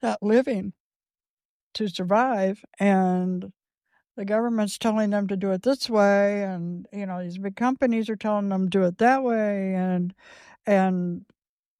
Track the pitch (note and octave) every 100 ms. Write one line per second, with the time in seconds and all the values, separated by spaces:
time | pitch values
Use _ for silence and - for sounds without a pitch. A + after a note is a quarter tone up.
0 | A#3 G#3 G3+ A3+ C4+ A3 G3 - _ _
1 | _ _ _ _ _ _ _ - G#3+ -
2 | F#3 G3+ C4 A3 F#3+ G3+ - - G3+ F#3+
3 | F#3 F3+ F#3 F3+ F#3+ - _ _ _ _
4 | _ - G3+ G#3+ A#3 A3+ G#3 - A#3 A3
5 | G#3+ G#3 G3 G3 G3 F#3 B3 C#4 - A3
6 | G3+ G3+ G3+ G3+ G3 F3+ E3+ F3 - G3+
7 | G3 F3+ F3+ F3+ G3 G3 A#3+ C4 C4 A3+
8 | A3 G#3+ A3 G#3 G3+ F#3+ F#3+ G3 F#3 F3+
9 | A#3 C4+ B3+ A3+ G#3 G3+ F#3+ F#3 F#3 F3+
10 | F3+ - - - - - - G3+ F#3+ F#3
11 | F3+ F3 - _ _ _ _ _